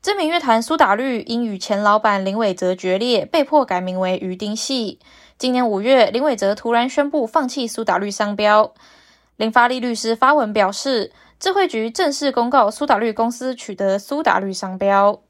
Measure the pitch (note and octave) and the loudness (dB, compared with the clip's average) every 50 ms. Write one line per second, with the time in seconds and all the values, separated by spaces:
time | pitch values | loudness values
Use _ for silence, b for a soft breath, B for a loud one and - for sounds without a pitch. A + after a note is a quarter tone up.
0 | - F#4+ G#4 G4+ E4+ D#4 E4+ F4 D4+ C4 A3+ A3+ A3+ - D#4 D#4+ - G3 G3+ G#3+ | -2 0 0 2 2 2 0 0 2 2 2 2 2 -2 2 2 4 4 4 0
1 | C4 C4+ B3 A3 - - A#3 A#3 A#3+ A3+ G3+ F#3 - - G#3 G3+ G#3 G#3 G#3 G#3+ | 0 -2 -4 -4 -4 -4 -4 -4 -4 -4 -6 -8 -4 -4 -4 0 2 4 2 4
2 | G#3+ G#3+ G3+ G3 F#3+ G3 G3 A3 A#3 G3+ F#3 - F3+ F3+ F#3 F#3 - F#3 F#3 G3 | 2 2 0 0 -2 -2 -2 0 -2 -2 -2 0 -2 -2 -2 -2 -2 -2 -2 0
3 | A3+ B3 A#3+ G3+ - - - E4 C#4 C4+ D4+ D4+ B3+ - F#3 F3+ F#3 F#3 F#3 F#3 | 0 0 0 -2 -2 0 0 0 0 4 2 2 2 2 -2 -4 -4 -4 -4 -2
4 | F#3 F#3 F#3 F3+ - F#3 F#3 F3+ G#3+ G#3 G#3+ A3+ - - C4+ B3+ A3+ F#3+ - b | -2 -2 -2 -4 -4 -8 -6 -6 -6 -6 -6 -6 -6 -4 -4 -4 -4 -6 -8 b
5 | b b b b b b b _ - B3+ B3 B3 B3 A#3 G#3 F#3+ G#3 B3 C4+ C4 | b b b b b b b _ -4 -2 0 0 0 0 0 0 2 4 4 6
6 | A3 - G3 A#3+ C#4 D#4 B3+ G3+ G3 G3 G#3 G3+ - A#3 A#3 A#3 A#3+ C4 - - | 4 4 2 0 0 0 0 0 0 -2 -2 -2 -2 0 0 0 0 0 0 -2
7 | C#4+ C#4+ D4 D4+ A#3 A3 - D#4+ C#4 B3+ - C#4+ B3 A3+ - - A3+ - F3 F3+ | -2 0 0 -2 -2 0 0 -2 -2 -2 -4 -6 -6 -6 -6 -6 -2 -2 -2 -2
8 | G3 G3+ G3 - G#3+ G#3 G#3 G3+ G#3 G#3 G#3 G#3+ A3 - _ b b b b b | -2 -4 -4 -4 -4 -4 -2 0 2 4 6 4 4 2 _ b b b b b
9 | b b b b b b b - A3 A3 A3 B3+ A#3+ B3 B3+ B3+ A#3 B3 A#3 A3 | b b b b b b b -4 -4 2 4 4 4 4 2 -2 -4 -4 -4 -4
10 | - A3+ A3+ A3+ C4 C4 D4 D4+ A#3+ G#3+ G#3 G#3+ G3 F#3 G#3 - - C#4 C4 A3+ | -2 -4 0 2 4 4 4 2 2 0 2 2 2 2 0 -4 -4 -2 -2 -2
11 | G3+ b b b b b b b - F#4+ F#4 G4+ F#4+ - - A3 A3 A3+ A3+ - | -2 b b b b b b b -4 -2 0 0 0 0 0 -4 -4 -4 -2 -2
12 | F#4 D4 C#4 - C#4+ C#4 - B3 A#3 A#3+ C4+ C4+ A3 G3+ G#3+ - D4 D4 B3 G3+ | -2 -2 -2 -2 -4 -2 0 0 -2 2 4 4 4 2 0 -4 0 0 0 2
13 | A3+ A3+ G#3+ - A3+ A#3+ A#3+ A#3+ B3 C4 B3+ A#3+ - - G3 - G3+ G3 F#3+ G3+ | 2 -2 -2 -2 -2 -2 -2 -6 -8 -8 -8 -8 -10 -14 -6 -2 -2 0 0 -2
14 | G3 - C#4+ D4 D#4 - F#3 F#3+ G3 G3 F#3+ - - F#3+ F#3+ F#3 G3+ G3 G3 G3 | -4 -6 -6 -2 0 0 0 0 -2 -4 -8 -8 -10 -10 -8 -2 0 2 2 4
15 | G3+ G3+ G#3 - _ | 4 2 0 -2 _